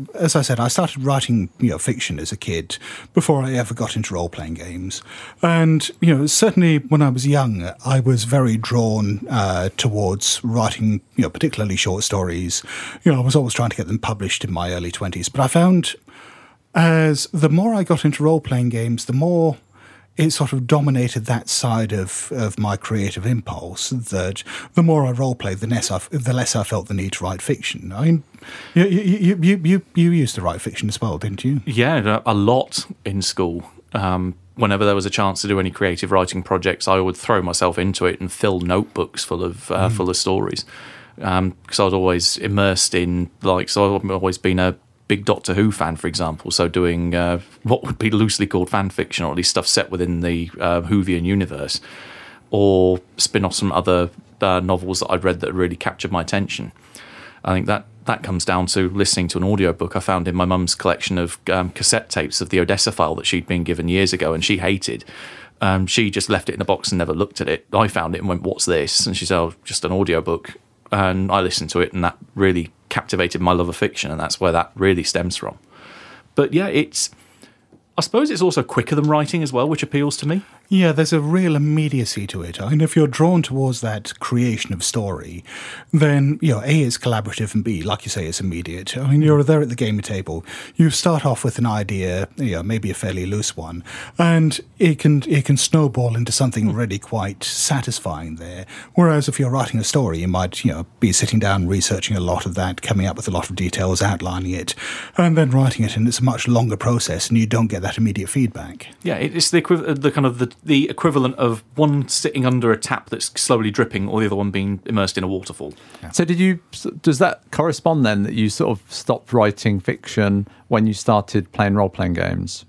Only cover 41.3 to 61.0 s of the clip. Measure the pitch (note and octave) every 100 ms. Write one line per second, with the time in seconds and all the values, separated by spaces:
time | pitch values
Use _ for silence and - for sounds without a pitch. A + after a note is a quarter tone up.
41.3 | F#2 F#2 - - - G2 F#2+ F#2 F2+ E2+
42.3 | - G#2 G2+ G2 F2+ - F#2 F2 F2 F2
43.3 | - G2 F#2 - - G2 G2 G2 F#2+ F#2+
44.3 | F2+ - F#2 F#2 - _ _ - G#2 G2+
45.3 | - - G2 G#2+ G2+ D#2+ E2 F2 E2 E2
46.3 | D#2+ - - F2 F2+ F2 E2+ E2+ F2 F2
47.3 | F2 - - G#2+ B2+ - - A2 G#2 A2
48.3 | - G2+ F#2 F2+ G#2 G2 - - - E2
49.3 | D#2+ E2+ - F2 - - F2+ F2 E2+ F2
50.3 | E2+ E2+ - F2 F2 E2+ G2+ F#2 F2 F2
51.3 | G2+ F2+ D2 C#2 - - - - - -
52.3 | - _ G#2 G2+ F#2+ F#2 F#2 - - -
53.3 | G#2 F#2+ - G2 D#2 F2 F2+ E2+ - -
54.3 | - G2 F#2 F#2 F#2 F#2 F2+ - F#2 F#2
55.3 | F2 - F#2 F2 E2+ - - - F#2 D#2+
56.3 | G2 G2 - A1 - - - - - -
57.3 | - - F#2 D#2+ G#2 - - - A2+ G2+
58.3 | F#2 - F2+ F2+ G2 F#2 G2 F#2+ - E2+
59.3 | F2+ F#2 G#2 F2+ E2+ F2 F#2+ - F#2 F2
60.3 | F2+ F2+ F#2 F2 - F#2 -